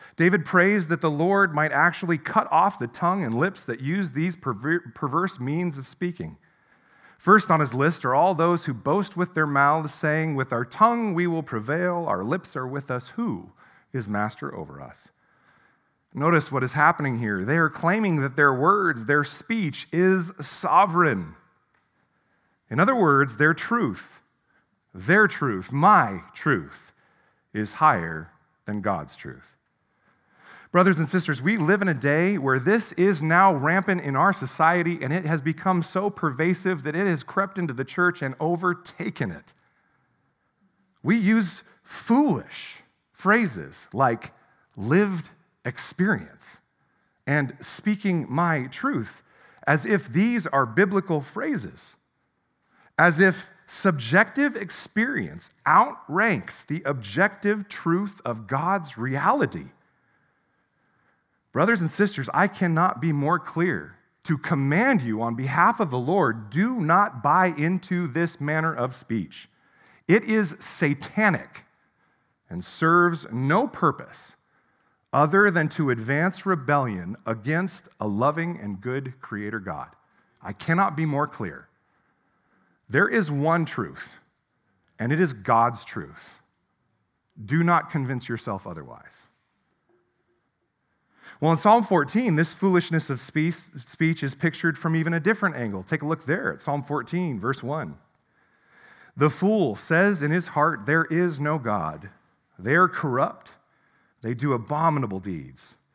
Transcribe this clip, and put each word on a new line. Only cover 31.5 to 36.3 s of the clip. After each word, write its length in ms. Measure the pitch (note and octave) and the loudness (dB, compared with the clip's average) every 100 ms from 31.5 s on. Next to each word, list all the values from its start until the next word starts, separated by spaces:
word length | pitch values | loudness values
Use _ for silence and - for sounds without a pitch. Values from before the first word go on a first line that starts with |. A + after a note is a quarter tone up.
| A3 | 2
live 240 | D#3 G3+ | 2 2
in 60 | G3 | 2
a 60 | |
day 440 | C#3 C#3 D3+ F#3 G3 | 0 2 2 2 0
where 220 | C3+ C3 | 2 2
this 320 | C3+ A3+ G#3+ | 2 0 0
is 280 | - F#3+ E3 | 2 2 2
now 300 | D#3 E3+ G3 | 2 6 6
rampant 480 | D3 D3 F#3 F#3+ F3+ | 4 2 0 0 -2
in 140 | C#3+ C3+ | 0 2
our 160 | F#3 | 2
society, 680 | F#3 C3 - D#3+ F3 E3+ E3+ | 2 -2 2 2 4 0 -2
and 100 | C3+ | -2
it 140 | F3 D#3 | -2 0
has 160 | D#3+ | -2
become 400 | C#3+ D#3 F#3+ F3+ | -2 -2 0 0
so 280 | D#3+ F#3 G#3 | 0 -2 -4
pervasive 720 | G3+ D#3 | -2 -4